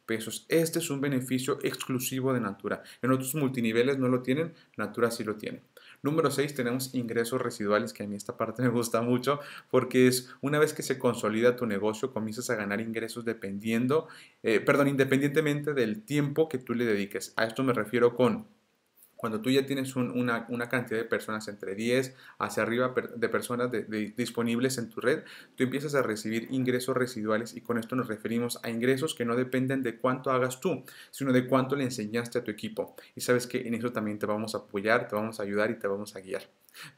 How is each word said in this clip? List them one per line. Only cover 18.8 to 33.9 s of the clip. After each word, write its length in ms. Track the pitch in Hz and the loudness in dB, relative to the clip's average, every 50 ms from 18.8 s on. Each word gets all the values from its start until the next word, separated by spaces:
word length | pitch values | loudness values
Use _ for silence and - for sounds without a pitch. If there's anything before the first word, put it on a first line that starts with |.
| _ _ _ - - - _ - | _ _ _ -20 -20 -20 _ -6
cuando 220 | - 113 110 107 | -4 -4 -2 -2
tú 80 | 110 127 | 0 2
ya 160 | 135 139 135 | 2 2 2
tienes 300 | 131 139 135 131 131 - | 2 -2 -2 -4 -2 -2
un, 140 | 127 123 117 | -2 -2 0
una, 340 | - 123 123 123 120 117 117 - | 0 0 0 0 0 -2 -2 -4
una 220 | 123 117 120 120 | -4 -6 -2 -2
cantidad 280 | - 123 123 - 110 113 | -2 -2 -2 -2 -2 -4
de 60 | 113 | -2
personas 420 | - 117 104 - - 110 110 110 | -2 -2 -2 -2 -4 -6 -6 -6
entre 280 | 107 101 - - 92 98 | -8 -10 -8 -8 -8 -6
diez 420 | 101 110 117 123 131 131 131 - - - - - - | -2 0 2 2 2 2 0 -6 -14 -20 -16 -8 -6
hacia 240 | 101 104 - 113 | -6 -2 0 0
arriba 320 | 107 110 117 123 127 123 127 | 0 2 2 2 0 0 0
per-, 160 | 120 104 - - | -2 -4 -4 -4
de 120 | 117 113 110 | -2 -2 0
personas 420 | - - - - 123 120 123 127 | 0 -2 -2 -2 -2 -2 -2 -2
de, 120 | 123 107 | -2 -4
de, 320 | - - 107 107 107 101 - | -4 -2 -2 -2 -2 -2 -4
disponibles 600 | - 120 113 - 117 117 117 117 117 127 131 131 123 | -4 -4 -2 -2 -2 0 0 2 2 2 0 0 -2
en 100 | 117 110 | -6 -6
tu 140 | - - | -6 0
red, 220 | - 120 156 - - - - - - - _ | 2 2 2 2 -2 -8 -16 -20 -20 -14 _
tú 80 | - 131 | 0 0
empiezas 300 | 127 127 135 143 156 143 | 0 0 -2 -2 0 0
a 60 | 139 | 0
recibir 480 | 120 110 107 107 - 107 113 113 - - | 2 0 -2 -4 -4 -2 -2 -2 -2 -2
ingresos 460 | 131 131 127 123 123 123 123 - 127 | -2 0 0 0 0 0 0 0 0
residuales 580 | 123 127 120 - 110 107 107 107 107 117 113 - | 0 0 -2 -2 -4 -2 0 0 0 -2 -4 -10
y 60 | 120 | -10
con 160 | - - 117 | -6 -4 -2
esto 200 | 117 113 - 131 | -2 -2 -2 -2
nos 120 | 131 113 110 | -4 -2 -2
referimos 500 | 107 107 - 107 117 117 120 120 120 - | -4 -6 -4 -2 -2 -2 -2 -2 -4 -6
a 80 | - 120 | -6 -6
ingresos 440 | 113 113 120 131 135 135 156 156 - | -2 0 2 2 2 2 0 -4 -4
que 120 | - 120 | -2 -2
no 100 | 117 117 | 0 0
dependen 460 | 123 127 127 - 127 131 131 135 135 | 0 0 0 0 0 0 0 0 -2
de 160 | 127 120 113 - | -2 -4 -2 0
cuánto 320 | - 127 127 127 - 139 | 0 0 0 0 0 0
hagas 300 | 131 127 127 123 127 - | 2 2 2 0 -2 -2
tú, 240 | - 185 151 127 - - - - - - | -2 -2 -2 -2 -6 -12 -20 -20 -20 -18
sino 240 | - - 139 135 127 | -8 -4 0 4 4
de 120 | 127 123 | 4 4
cuánto 300 | 127 139 131 127 127 139 | 4 4 2 2 2 0
le 80 | 143 131 | 0 0
enseñaste 540 | 123 - - 107 101 110 117 117 120 - 123 | -2 -2 -4 -4 -2 -2 -4 -4 -2 -2 -2
a 60 | - | -2
tu 60 | 113 | -2
equipo. 460 | 107 - - 104 - - 85 - - - - - _ | -6 -6 -8 -6 -6 -6 -6 -6 -10 -18 -20 -18 _
Y 60 | - | -4
sabes 260 | - - 123 123 120 | 0 2 2 2 2
que 220 | - - 127 123 113 | 0 -4 -4 -2 -2
en 60 | 117 | -4
eso 180 | 110 117 123 | -2 -2 -4